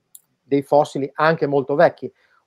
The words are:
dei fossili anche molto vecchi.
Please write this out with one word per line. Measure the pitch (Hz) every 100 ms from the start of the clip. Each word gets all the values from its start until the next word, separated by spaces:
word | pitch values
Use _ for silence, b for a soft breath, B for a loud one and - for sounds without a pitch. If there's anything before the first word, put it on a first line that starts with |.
| _ - _ _
dei | - 139
fossili | 139 147 151 147 139
anche | - 156 165 143
molto | 143 131
vecchi. | 147 160 - 123 - _ _